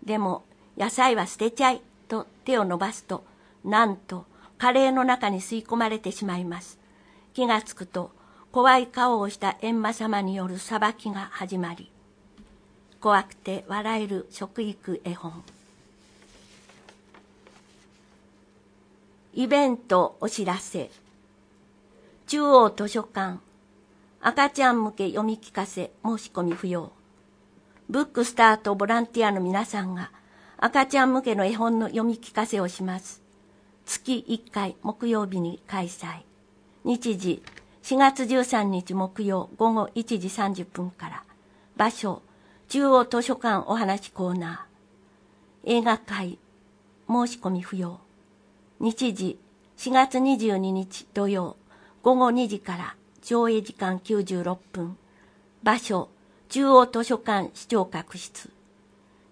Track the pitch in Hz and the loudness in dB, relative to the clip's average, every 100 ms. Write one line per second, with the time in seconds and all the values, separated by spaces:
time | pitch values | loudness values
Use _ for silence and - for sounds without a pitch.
0 | 202 214 190 - - _ _ - 208 - | -4 -2 -2 -4 -10 _ _ -6 -4 2
1 | 254 220 185 - 226 233 262 240 - _ | 2 2 -2 -2 -4 2 2 2 -8 _
2 | - 220 - _ - 247 190 175 196 - | -8 -8 -8 _ -2 0 0 0 -4 -6
3 | - 185 - _ _ _ 190 214 226 190 | -10 -10 -10 _ _ _ 0 2 2 0
4 | - 180 - - - - 247 254 269 262 | -8 -12 -12 -20 -20 0 2 4 4 4
5 | 254 247 202 185 - 226 - 233 226 220 | 2 2 0 -4 -6 -8 -4 -2 0 -2
6 | 190 - 196 180 175 175 - - _ _ | -8 -6 -6 -4 -6 -10 -14 -20 _ _
7 | _ - _ - 240 214 - - 185 180 | _ -20 _ -2 2 2 -2 -14 -10 -8
8 | - _ - - - 254 254 254 247 254 | -10 _ -20 -20 -4 4 6 6 4 0
9 | 247 226 202 - 196 - 220 226 214 233 | 2 2 -2 -4 -6 -4 -2 -2 -2 -4
10 | 220 202 190 196 185 185 - 214 214 220 | -2 -2 -2 -4 -6 -8 -6 -2 -2 -2
11 | 214 196 196 - 185 185 175 170 - _ | -10 -10 -10 -10 -8 -6 -6 -8 -18 _
12 | _ _ _ - - - _ _ _ - | _ _ _ -20 -20 -20 _ _ _ -4
13 | 214 196 - - 196 196 - 202 214 220 | 2 2 0 -12 -10 -10 -8 -6 -4 -4
14 | 202 190 - - 208 - 208 190 - 170 | -4 -6 -8 -12 -12 -8 -8 -8 -8 -8
15 | 180 175 165 170 - - _ _ _ _ | -8 -10 -12 -14 -20 -20 _ _ _ _
16 | _ _ - - - - - - - _ | _ _ -20 -20 -20 -20 -20 -20 -20 _
17 | _ - _ _ - - _ _ _ _ | _ -20 _ _ -20 -20 _ _ _ _
18 | _ _ _ _ _ _ _ _ _ _ | _ _ _ _ _ _ _ _ _ _
19 | _ _ _ - 254 285 269 240 - 185 | _ _ _ -4 2 4 4 0 2 2
20 | 165 - 226 - 180 185 - 135 - - | 2 -2 -6 -4 -4 -4 -6 -10 -10 -14
21 | _ _ _ _ _ _ _ _ _ _ | _ _ _ _ _ _ _ _ _ _
22 | - _ - 294 285 254 214 208 208 226 | -20 _ -6 0 6 8 8 2 -6 -4
23 | 214 196 190 185 _ _ _ _ _ _ | -6 -6 -6 -8 _ _ _ _ _ _
24 | _ _ 233 262 277 285 254 240 214 214 | _ _ -2 2 2 4 4 4 0 -2
25 | 190 208 220 220 - 208 202 185 - - | -4 -2 -2 -4 -8 -8 -6 -6 -10 -6
26 | 220 220 - 185 175 170 185 175 151 _ | -4 -4 -6 -4 -2 -2 -4 -4 -6 _
27 | _ _ _ _ _ _ _ _ - 254 | _ _ _ _ _ _ _ _ -4 -2
28 | 294 - 240 - 226 214 208 196 202 233 | -2 -2 -2 6 6 6 0 -2 0 0
29 | 226 233 214 196 180 196 226 208 185 180 | 0 0 0 0 0 -2 -2 -6 -6 -8
30 | - - _ - - - 240 285 269 277 | -10 -16 _ -20 -20 -2 0 2 2 4
31 | 262 262 254 202 190 220 226 226 220 220 | 4 2 0 0 0 0 0 0 0 -2
32 | 233 226 - - 226 202 175 - 185 185 | -2 -2 -6 -4 -2 -2 -2 -4 -6 -6
33 | - - _ _ _ _ _ _ - - | -10 -20 _ _ _ _ _ _ -10 -8
34 | - 240 - 226 - 214 190 - 208 214 | -4 -4 -2 -8 -6 -6 -6 -6 -8 -4
35 | 240 220 202 185 170 185 - 196 175 - | -2 0 -2 -4 -4 -8 -8 -6 -6 -8
36 | 170 165 - _ _ _ _ _ - 240 | -14 -14 -20 _ _ _ _ _ -4 -2
37 | 233 185 185 - - - - _ - 269 | -2 -2 -2 -4 -8 -20 -20 _ -2 4
38 | 269 269 233 262 247 226 202 185 180 196 | 4 4 0 2 2 0 0 -2 -4 -4
39 | 190 202 202 190 180 - 226 220 208 233 | -4 -4 -2 -2 -4 0 2 2 0 -4
40 | 226 220 185 220 202 190 175 - 180 - | -4 -4 -4 -4 -4 -4 -10 -8 -8 -8
41 | 165 - - _ _ _ _ - 220 - | -16 -16 -18 _ _ _ _ 0 0 0
42 | 208 165 _ _ _ _ - 277 277 254 | -6 -6 _ _ _ _ -6 0 6 6
43 | 247 240 233 254 233 196 - 226 190 202 | 6 -2 -2 -2 0 -2 0 -2 0 -2
44 | - - 180 180 165 170 - _ _ _ | -6 -6 -4 -4 -6 -12 -16 _ _ _
45 | _ _ _ _ _ _ - 233 226 220 | _ _ _ _ _ _ 0 2 2 0
46 | - 202 180 - _ _ _ _ _ _ | -2 -8 -8 -10 _ _ _ _ _ _
47 | - 240 240 - 220 180 180 190 175 180 | -2 0 0 -4 -4 -4 -4 -8 -8 -10
48 | _ _ _ _ _ _ _ - 226 220 | _ _ _ _ _ _ _ -4 -4 0
49 | 247 190 185 - _ _ _ - 254 262 | -2 -2 -6 -6 _ _ _ -10 2 4
50 | 262 254 262 247 226 190 190 190 190 - | 4 2 2 2 2 0 0 -2 -4 -12
51 | - 202 202 196 170 - _ - - _ | -10 -4 -2 -2 -4 -10 _ -20 -20 _
52 | 254 254 247 247 226 202 - 180 151 - | 2 6 4 2 0 -4 -8 -8 -10 -14
53 | _ _ - 233 226 220 208 - 185 185 | _ _ -2 2 2 0 -2 -6 -4 -4
54 | - 208 190 180 175 185 _ 180 170 190 | -2 -2 0 -4 -4 -6 _ -10 -8 -10
55 | _ _ _ _ _ _ 220 226 - 185 | _ _ _ _ _ _ 0 0 0 -4
56 | - _ _ _ - 262 277 254 247 233 | -4 _ _ _ -6 0 8 10 8 0
57 | 233 233 233 202 175 - - 220 202 160 | -2 -2 0 0 0 -8 -2 0 0 -4
58 | - 180 - - - _ _ _ _ _ | -10 -16 -16 -18 -20 _ _ _ _ _
59 | _ _ _ | _ _ _